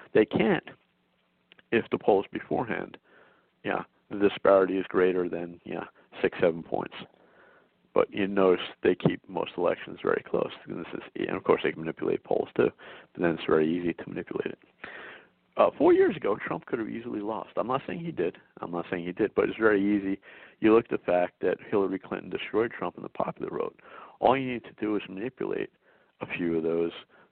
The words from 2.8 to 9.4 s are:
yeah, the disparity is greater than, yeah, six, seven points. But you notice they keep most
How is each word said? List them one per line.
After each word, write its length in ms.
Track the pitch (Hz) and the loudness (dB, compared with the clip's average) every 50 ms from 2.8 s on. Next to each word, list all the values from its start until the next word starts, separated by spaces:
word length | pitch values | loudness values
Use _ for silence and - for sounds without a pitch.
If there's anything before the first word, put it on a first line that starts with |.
| 92 - - - _ _ _ _ _ _ _ _ _ _ _ _ - | -6 -8 -12 -18 _ _ _ _ _ _ _ _ _ _ _ _ -6
yeah, 200 | 101 95 92 90 - _ _ _ - | -4 -4 -4 -6 -8 _ _ _ -12
the 80 | 113 101 | 0 2
disparity 600 | 101 98 - - - 95 98 95 95 92 95 95 | 2 2 2 2 4 6 6 6 6 4 2 -2
is 80 | 90 - | -2 0
greater 400 | - 95 90 92 90 92 90 87 | 2 2 4 4 4 2 0 -2
than, 300 | 85 85 87 85 87 85 - | -4 -6 -8 -10 -12 -14 -12
yeah, 180 | 95 87 87 87 - - _ _ _ - - | -10 -10 -10 -10 -12 -16 _ _ _ -6 -2
six, 160 | - 90 - - | -2 -2 0 2
seven 240 | 92 85 82 85 - | 2 2 2 0 -4
points. 320 | - - - - - - - - - _ _ _ _ _ _ _ _ _ _ _ _ _ _ _ _ - | -4 -4 -4 -4 -6 -10 -14 -16 -18 _ _ _ _ _ _ _ _ _ _ _ _ _ _ _ _ 0
But 180 | - - - - | 0 0 0 0
you 140 | 107 98 95 | -4 -4 -2
notice 380 | 101 98 95 92 90 - - - - - | 2 4 4 4 4 2 0 -6 -6 0
they 140 | - 92 92 | 0 2 2
keep 320 | - - 87 87 - _ - | 2 2 0 0 -2 _ -8
most 240 | 92 87 | -6 -6